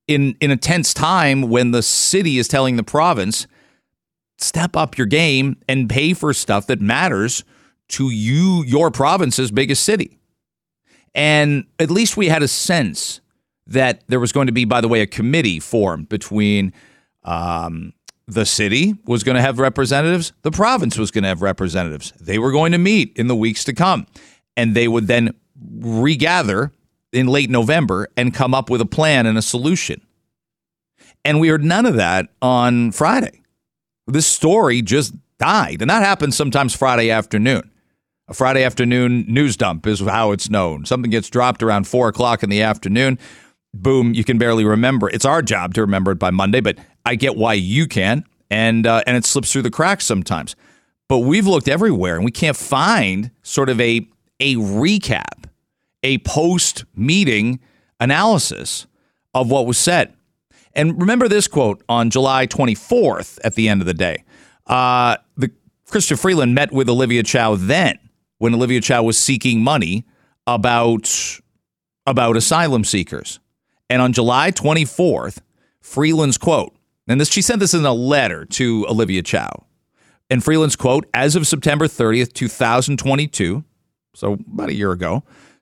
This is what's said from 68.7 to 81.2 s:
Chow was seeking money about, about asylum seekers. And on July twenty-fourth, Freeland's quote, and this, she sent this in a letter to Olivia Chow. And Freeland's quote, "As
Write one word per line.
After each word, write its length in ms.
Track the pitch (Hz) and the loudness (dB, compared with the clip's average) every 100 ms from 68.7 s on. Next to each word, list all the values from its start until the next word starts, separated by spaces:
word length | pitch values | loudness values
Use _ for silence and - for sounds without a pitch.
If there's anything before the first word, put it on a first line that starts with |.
| 123 | 0
Chow 200 | 113 123 | 0 2
was 140 | 113 110 | 2 0
seeking 480 | - 127 131 113 | 0 0 0 2
money 400 | 120 147 82 98 - _ _ _ - | 2 0 -2 -4 -8 _ _ _ -4
about, 920 | 120 120 117 120 113 - - - - _ _ _ _ _ _ - | 0 2 2 2 0 -2 -4 -6 -12 _ _ _ _ _ _ -2
about 300 | 131 117 113 | 0 2 2
asylum 480 | - 160 165 123 | 2 0 2 0
seekers. 560 | 104 98 87 67 - - _ _ _ _ - | 0 -2 -4 -10 -14 -18 _ _ _ _ -4
And 100 | 127 | 0
on 120 | 127 | 2
July 400 | 120 120 123 170 | 2 2 2 0
twenty-fourth, 880 | 190 143 160 143 - 180 85 65 - _ _ _ _ | 0 0 0 -2 0 0 0 -4 -12 _ _ _ _
Freeland's 580 | - - 156 160 151 - | -10 -2 0 2 0 0
quote, 360 | - 143 85 _ _ _ - | 0 0 -2 _ _ _ -2
and 120 | 127 | 0
this, 80 | 151 | 0
she 140 | - | 0
sent 180 | 185 226 | 0 0
this 140 | 196 | 2
in 100 | 175 | 2
a 80 | 147 | 2
letter 540 | 120 127 143 113 80 78 | 0 2 2 0 -4 -8
to 400 | - 123 110 104 | -4 0 0 0
Olivia 340 | 113 107 95 | 0 0 -2
Chow. 440 | 82 90 50 50 _ _ _ _ _ _ - | -2 -4 -4 -12 _ _ _ _ _ _ -4
And 120 | 127 | 0
Freeland's 340 | 147 156 151 - | 2 2 2 0
quote, 280 | 131 135 - | 0 0 0
"As 240 | 123 | 0